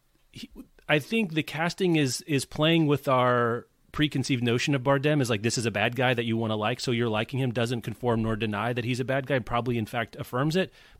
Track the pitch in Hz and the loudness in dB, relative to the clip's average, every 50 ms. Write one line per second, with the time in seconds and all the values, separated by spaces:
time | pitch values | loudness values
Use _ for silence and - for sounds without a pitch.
0 | _ _ _ _ _ _ - - - - - - - - _ _ _ - 151 156 | _ _ _ _ _ _ -20 -18 -18 -18 -18 -18 -20 -20 _ _ _ 0 0 0
1 | 135 - 220 226 220 170 160 156 143 - - 147 165 175 - - 190 180 165 156 | 0 0 0 0 0 0 -2 -4 -4 -4 -4 -4 -4 -4 -2 0 2 2 4 4
2 | 147 131 123 - - - 156 135 - - - - 151 160 165 165 160 143 147 139 | 2 2 0 -4 -4 -2 -2 -2 -2 -4 -2 0 2 4 4 4 4 4 2 2
3 | - 143 131 127 123 123 123 123 120 117 113 120 - _ _ _ _ _ - - | 2 2 2 2 4 4 4 4 2 2 0 -2 -6 _ _ _ _ _ -2 -2
4 | 151 151 - 143 123 - 143 120 123 120 117 127 - - 143 135 120 139 139 139 | 0 0 0 -2 -2 0 0 0 2 2 2 2 2 0 0 0 2 2 2 2
5 | 135 147 151 147 131 110 120 104 104 117 - - 110 117 98 104 104 120 123 120 | 2 2 2 2 2 2 0 0 0 0 0 0 0 -2 0 0 0 0 2 2
6 | 127 127 127 117 117 117 113 113 113 110 110 107 104 110 123 - - - 123 117 | 0 2 2 0 0 0 0 0 0 -2 -2 -2 -2 -2 -2 -4 -4 -2 -2 0
7 | 120 117 107 107 113 - - 127 135 123 113 123 117 117 127 117 - - 107 - | 0 0 0 -2 -2 -2 -4 -2 -2 -2 -2 -2 -2 -2 -2 -4 -6 -8 -8 -4
8 | - 120 117 113 110 110 113 104 113 107 104 101 107 120 123 123 117 120 127 120 | 0 0 2 2 2 0 0 -2 -2 -2 -2 -2 -2 -2 -2 -2 -2 -2 -2 -2
9 | 131 117 131 139 135 - 147 127 107 - 120 120 117 127 120 117 107 - - 120 | -2 -2 -2 -2 -2 -2 -2 -2 -2 -2 -2 -2 0 0 -2 -2 -2 -4 -4 -6
10 | 113 - - - - - - 123 139 156 156 190 185 - - - - - - | -6 -6 -8 -12 -10 -4 -2 0 0 2 2 0 0 -2 -4 -14 -20 -20 -8